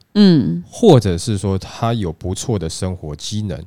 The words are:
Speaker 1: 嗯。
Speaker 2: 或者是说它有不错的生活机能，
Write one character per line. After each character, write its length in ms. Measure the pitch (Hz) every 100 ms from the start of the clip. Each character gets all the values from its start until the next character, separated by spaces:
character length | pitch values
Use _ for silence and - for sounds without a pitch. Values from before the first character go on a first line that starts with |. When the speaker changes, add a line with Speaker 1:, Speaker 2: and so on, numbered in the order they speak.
| _ 208
Speaker 1:
嗯。 480 | 202 160 92 85 87
Speaker 2:
或 280 | - 233 139
者 200 | 101 85
是 200 | - 104
说 200 | 101 95
它 360 | - - 117
有 200 | 117 90
不 200 | 80 90
错 240 | 92 - 107
的 120 | 82
生 260 | - 92 90
活 180 | 78
机 280 | 73 - 107
能， 180 | 107 82